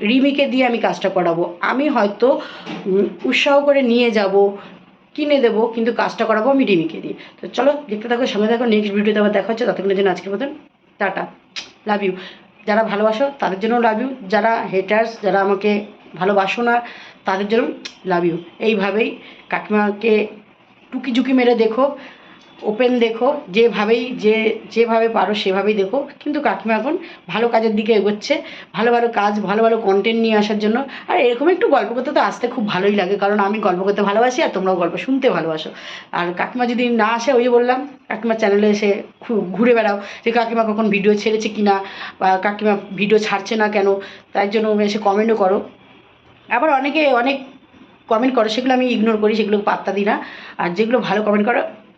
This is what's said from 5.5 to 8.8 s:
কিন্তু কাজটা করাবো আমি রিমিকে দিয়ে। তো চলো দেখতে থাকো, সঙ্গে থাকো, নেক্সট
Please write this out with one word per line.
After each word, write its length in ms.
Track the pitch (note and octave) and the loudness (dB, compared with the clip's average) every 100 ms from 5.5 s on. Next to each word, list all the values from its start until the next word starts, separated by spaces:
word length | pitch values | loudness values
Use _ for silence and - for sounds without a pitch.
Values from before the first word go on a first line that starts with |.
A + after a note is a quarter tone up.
| G3+ A#3 | 2 0
কিন্তু 260 | A#3 A3+ | 0 -2
কাজটা 320 | A3 G#3 - | 0 -2 -2
করাবো 260 | G#3+ G#3+ A#3+ | 0 2 2
আমি 140 | C4+ | 2
রিমিকে 360 | G#3 F3 D#3+ F#3+ | 4 2 0 -6
দিয়ে। 140 | D3+ - - - | -10 -12 -16 -16
তো 80 | - | -10
চলো 260 | - C4+ D4 - | 0 0 0 -4
দেখতে 200 | G#3 A#3 | -8 -4
থাকো, 180 | A#3+ C4 | -2 0
সঙ্গে 220 | G3+ G#3+ | 0 0
থাকো, 160 | A#3 | 2
নেক্সট 280 | B3 G#3+ | 2 2